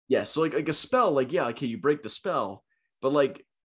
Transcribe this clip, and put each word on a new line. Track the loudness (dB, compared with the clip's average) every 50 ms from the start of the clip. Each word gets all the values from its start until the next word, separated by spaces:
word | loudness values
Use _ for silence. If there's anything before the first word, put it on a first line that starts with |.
| _ 0
Yeah, | 0 0 0
so, | -2 -2 -2
like, | -2 0 0
like | -2 -2
a | -2 -2
spell, | -2 -2 0 2 2 4 4 4
like, | 2 0 0
yeah, | 0 -2 -2
okay, | -2 -4 -4 -4
you | -6 -6
break | 0 0 0 0 0 -2
the | -8
spell, | -10 -6 -4 -2 -2 -2 -2 -4 -6 -12 _ _ _ _ _ _ _ _
but, | -2 2 4
like, | 4 2 2 0 -8 -18 _ _ _ _